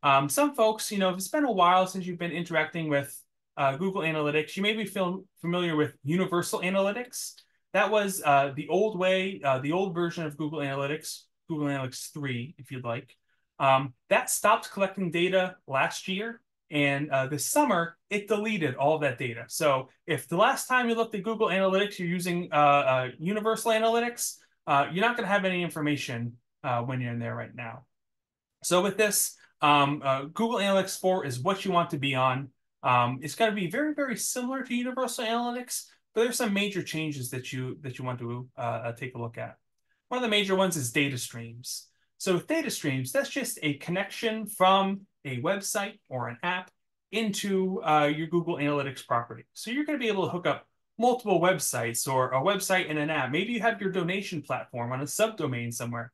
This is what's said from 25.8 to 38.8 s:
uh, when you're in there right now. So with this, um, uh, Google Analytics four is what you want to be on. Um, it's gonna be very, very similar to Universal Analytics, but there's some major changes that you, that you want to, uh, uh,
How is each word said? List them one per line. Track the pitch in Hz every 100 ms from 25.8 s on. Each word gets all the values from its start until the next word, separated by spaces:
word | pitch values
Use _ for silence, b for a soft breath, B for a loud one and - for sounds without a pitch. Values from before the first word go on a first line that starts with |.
| 147 143 - 120 117 117 _ _
uh, | 135 120
when | 120 127
you're | 123
in | 117
there | 117
right | 117 117
now. | - 117 117 _ _ _ _ _ _ _ _
So | - 175
with | 196 190
this, | 214 196 - - b _
um, | 147 147 143 147
uh, | 139 135
Google | 147 170 226 220
Analytics | 196 196 185 -
four | 190 185
is | 139 123
what | 151 190
you | 196
want | 175 170
to | 151
be | 139
on. | 131 131 127 139 _ _ _
Um, | 135 123 120 131
it's | 147
gonna | - 226
be | 208 175
very, | 214 302
very | 294 277 220
similar | - 254 247 269
to | 247
Universal | 240 247 262 247 - 226
Analytics, | 233 240 240 247 - - b _
but | -
there's | 233 240
some | 233
major | 196 202 190
changes | - 156 156 143 123
that | 127 -
you, | 131 127 -
that | 139 123
you |
want | 127 123
to, | 117 123 127 -
uh, |
uh, | 120 117